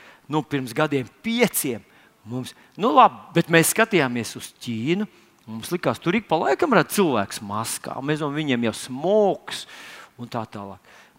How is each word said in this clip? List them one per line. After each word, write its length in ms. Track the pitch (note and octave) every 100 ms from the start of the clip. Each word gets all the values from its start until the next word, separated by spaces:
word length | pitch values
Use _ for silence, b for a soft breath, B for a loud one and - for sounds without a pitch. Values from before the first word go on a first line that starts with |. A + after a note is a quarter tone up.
| B B -
Nu, 120 | D3+
pirms 320 | - C#3+ B2+ A#2
gadiem 340 | D#3 C#3+ A#2+ _
pieciem 600 | A3 A#3 A3 - D3 G#2+ - b b b G#2+
mums, 280 | B2 B2 - b -
nu, 120 | A3
labi, 300 | D4 A3 - - E3
bet 160 | E3
mēs 220 | E3 D#3+
skatījāmies 640 | - A3+ F#3 C3 A#2+ A2 B2
uz 120 | - _
Ķīnu. 460 | - A2+ B2+ F3+ G#3+ b b b -
Mums 240 | A2+ -
likās, 260 | F3+ C#3 A2+
tur 160 | E3 A#3
ik 120 | -
pa 80 | D#3+
laikam 320 | C#4 F#4+ F4 G3+
redz 180 | - -
cilvēks 460 | F3+ A#2 G2 -
maskā. 540 | G2+ G#2 A2+ - - - C#3
Mēs 160 | D3+
domājam, 160 | D3+ D3
viņiem 280 | D3+ B2 A#2
jau 60 | -
smogs 880 | - C3 E3 G#3+ G3+ D#3 - - - B B B B -
un 80 | A#2+
tā 140 | B2 A2
tālāk. 320 | G#2+ G2+ F#2+ b b b